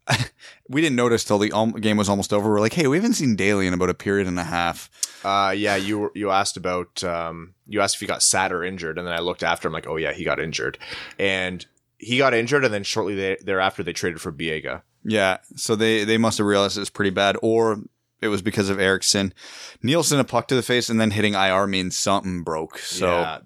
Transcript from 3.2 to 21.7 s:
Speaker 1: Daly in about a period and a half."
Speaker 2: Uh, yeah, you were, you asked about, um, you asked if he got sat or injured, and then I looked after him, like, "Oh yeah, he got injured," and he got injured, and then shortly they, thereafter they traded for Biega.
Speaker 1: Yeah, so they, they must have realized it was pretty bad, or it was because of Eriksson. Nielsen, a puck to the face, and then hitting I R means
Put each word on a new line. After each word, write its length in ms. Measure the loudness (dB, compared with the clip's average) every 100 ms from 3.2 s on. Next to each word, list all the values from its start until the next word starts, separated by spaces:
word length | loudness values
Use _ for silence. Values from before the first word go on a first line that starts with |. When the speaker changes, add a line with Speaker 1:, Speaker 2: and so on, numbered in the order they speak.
| 2 2
Speaker 1:
Daly 300 | 2 2 2
in 60 |
about 160 | 2 0
a 60 |
period 320 | 0 0 0 0
and 120 | -2
a 60 |
half." 460 | -2 -2 -2 -4 -12 -10 -10 -6
Speaker 2:
Uh, 300 | -2 2 2 2
yeah, 200 | 0 0
you 240 | 0 -2
were, 120 | -4
you 160 | -4 0
asked 280 | 0 0 -4
about, 440 | -4 -4 -6 -8
um, 520 | -6 -4 -6 -10 -16 _ -6
you 140 | 0
asked 140 | 0
if 60 | -2
he 60 | -4
got 160 | 0
sat 300 | 2 2 0
or 100 | -2
injured, 360 | -6 -6 -8 -6
and 80 | -4
then 80 |
I 60 | -4
looked 220 | -4 -2
after 240 | -2 0 -2
him, 40 |
like, 140 | -6 -6
"Oh 100 | -4
yeah, 160 | -4
he 100 | -4
got 140 | -2 -2
injured," 360 | -2 -4 -6 -8 -12 -14 -10 -4
and 460 | -2 0 -4 -6 -14 _ _ _
he 220 | -4 2
got 160 | 2
injured, 300 | 2 2 2 2
and 80 |
then 80 | 0
shortly 320 | -4 -2 -2
they, 240 | -2 -2 -4
thereafter 420 | -2 0 0 0
they 100 | -6
traded 260 | -4 -4 -4
for 120 | -8
Biega. 500 | -6 -4 -4 -6 -10 -12 _
Speaker 1:
Yeah, 360 | -2 2 2 0 -6 -6
so 200 | -2 2
they, 280 | 2 2
they 140 | 2 2
must 180 | 2 2
have 80 | 2
realized 300 | 4 2 -2
it 40 |
was 100 | -6
pretty 200 | -2 0
bad, 260 | 2 2 2
or 380 | 2 2 2 0 -6 _ _ -4
it 60 | -2
was 140 | 0
because 260 | 0 0 2
of 100 | 2
Eriksson. 540 | 4 2 2 0 0 -6 -18 -18 -18 -6
Nielsen, 360 | 0 2 4 2
a 40 |
puck 220 | 2 0 0
to 60 |
the 80 | 0
face, 280 | 2 0 2
and 100 | 2
then 100 | 2
hitting 240 | 2 2
I 140 | 2 2
R 160 | 2
means 300 | 2